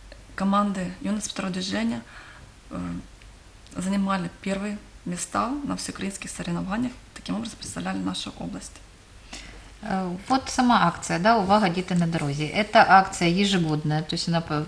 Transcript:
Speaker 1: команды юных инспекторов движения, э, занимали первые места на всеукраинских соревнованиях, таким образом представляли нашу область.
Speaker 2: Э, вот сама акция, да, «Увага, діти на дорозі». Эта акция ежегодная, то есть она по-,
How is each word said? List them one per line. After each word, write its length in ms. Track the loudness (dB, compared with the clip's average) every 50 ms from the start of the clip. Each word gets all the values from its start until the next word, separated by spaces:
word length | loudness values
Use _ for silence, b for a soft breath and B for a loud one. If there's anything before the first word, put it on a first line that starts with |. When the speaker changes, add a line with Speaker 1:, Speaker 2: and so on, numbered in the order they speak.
| -20 -20 -20 -20 -20 -14 -6
Speaker 1:
команды 580 | -2 0 2 4 4 2 2 0 -2 -4 -6 -6 -6
юных 180 | -4 -4 -4 -4
инспекторов 320 | -4 -6 -6 -6 -4 -4
движения, 500 | -4 -4 -4 -4 -2 -2 -2 -2 -2 -4 -8 B B B B B B B B B B -20 -16 -12
э, 80 | -10 -8 -6 -6 -8 -8 -10 -14 -18 -20 -20 -20 -20 -20 -20 -20 -20 -20 -20 -14 -10
занимали 540 | -6 -4 -2 0 0 0 0 0 -2 -2 -6 -8 -8
первые 360 | -6 -4 -4 -4 -4 -6 -8 -8 -12 -16 -20 -12 -8
места 460 | -8 -6 -6 -6 -4 -2 -2 -2 -2 -2 -4 -4
на 100 | -4 -6
всеукраинских 540 | -6 -6 -8 -8 -6 -6 -6 -8 -8 -10 -12
соревнованиях, 640 | -10 -8 -6 -4 -4 -4 -4 -4 -4 -4 -4 -4 -6 -10 -18 -20 -20
таким 220 | -12 -8 -6 -6
образом 220 | -6 -6 -8 -10 -14
представляли 380 | -14 -12 -8 -6 -6 -4 -4
нашу 340 | -4 -4 -4 -4 -4 -6 -10 -10 -10
область. 420 | -10 -10 -10 -10 -12 -14 -18 -20 -20 -20 -20 -20 -20 -20 -20 -20 B B B B B B B B B B B -10 -6
Speaker 2:
Э, 320 | -4 -4 -2 -2 -4 -6 -6 -2
вот 220 | 0 0 0 0 -2
сама 380 | 0 2 4 6 6 6 4
акция, 320 | 2 0 -2 -4 -4 0 2
да, 180 | 4 4 4
«Увага, 320 | 4 4 4 4 6 4 4
діти 260 | 2 0 -2 0 2
на 120 | 2 2
дорозі». 440 | 2 0 0 -2 -2 -2 -2 -2 -2 0
Эта 280 | -2 0 6 6 8 8 10
акция 400 | 10 8 8 6 2 0 2 4
ежегодная, 720 | 4 4 4 4 4 4 2 2 0 0 0 0 0 0
то 140 | -2 -2 -4
есть 120 | -4 -2
она 140 | 0 0 0
по-, 240 | 0 0 -2 -2 -2